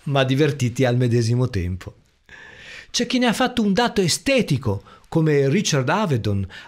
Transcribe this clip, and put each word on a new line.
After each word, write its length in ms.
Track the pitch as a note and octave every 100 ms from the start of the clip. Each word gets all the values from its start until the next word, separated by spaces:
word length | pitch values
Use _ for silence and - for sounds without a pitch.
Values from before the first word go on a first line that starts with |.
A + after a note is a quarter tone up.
ma 180 | - C#3
divertiti 640 | C3 C3+ D3+ C#3 B2 A2+
al 120 | B2+ B2
medesimo 540 | B2+ A#2 A2+ A#2+ B2+
tempo. 460 | G2+ F2 F#2 - - _ _ _ - - - - - -
C'è 140 | - A#3+
chi 100 | B3+
ne 80 | B3
ha 60 |
fatto 280 | G#3 B3+ B3
un 120 | G#3
dato 280 | F#3+ A#3+ A#3+
estetico, 840 | F3+ - - C4+ - C3 - G2+ - - -
come 400 | E3 D#3 D3 C#3
Richard 400 | D3 - D3 B2+
Avedon, 580 | F3 G#3+ C3 G#2 G2+ F#2+ -